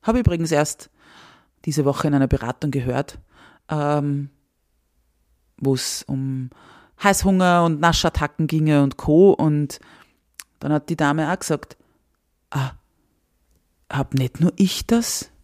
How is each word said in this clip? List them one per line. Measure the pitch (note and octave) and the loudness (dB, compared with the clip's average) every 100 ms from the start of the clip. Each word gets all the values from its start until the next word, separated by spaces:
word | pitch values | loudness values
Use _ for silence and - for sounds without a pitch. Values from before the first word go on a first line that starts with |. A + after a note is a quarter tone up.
Hab | - A#3+ | 0 2
übrigens | A3 F3 E3 | 2 2 0
erst | D#3 D3 - - _ _ - - _ _ _ - | 2 0 -4 -16 _ _ -20 -20 _ _ _ -6
diese | D3 C#3 | -2 0
Woche | C#3 D#3 | 0 0
in | C#3+ | 2
einer | C3 | 2
Beratung | C#3+ - - D3+ | 0 -2 -6 -4
gehört, | C#3 B2 B2+ C#3+ - - _ - _ _ | -4 -2 -4 -4 -10 -20 _ -20 _ _
ähm, | D#3 D3 D3 C#3+ C#3+ C#3+ _ _ _ _ _ _ _ _ _ _ _ _ _ | -4 0 0 0 -4 -6 _ _ _ _ _ _ _ _ _ _ _ _ _
wo's | C3+ C3 - - | -2 -2 -4 -10
um | - C3+ C3+ C3 B2+ - - - _ _ | -8 -6 -4 -6 -8 -14 -20 -20 _ _
Heißhunger | G3+ G3 F#3+ F#3+ F3+ F3 E3+ | 0 2 2 2 4 4 2
und | D3+ | 2
Naschattacken | E3+ E3 F3 - D3 _ D#3 | 2 2 0 0 -4 _ -2
ginge | D#3+ D#3 D3 | 0 2 4
und | C#3 - | 2 0
Co. | - D3+ G3 | 0 6 6
Und | - D#3+ D3+ D3 - - - _ _ _ _ - _ | 6 2 0 -2 -6 -20 -20 _ _ _ _ -20 _
dann | C#3 | -2
hat | D3+ D3 | -2 -2
die | E3 | -2
Dame | D3 D3+ D#3 | 0 0 -2
auch | F#3 | -4
gesagt, | - D3+ - - _ _ _ _ _ _ _ | -4 -6 -6 -20 _ _ _ _ _ _ _
"Ah, | C#3 C3 - _ _ _ _ _ _ _ _ _ _ _ | -6 -6 -8 _ _ _ _ _ _ _ _ _ _ _
hab | C#3 C#3 C3+ | -6 -2 -2
nicht | B2+ - | -2 0
nur | E3+ - | 0 2
ich | F#3+ - - | 0 0 0
das?" | A#3 A#3 - - _ | 0 0 -6 -10 _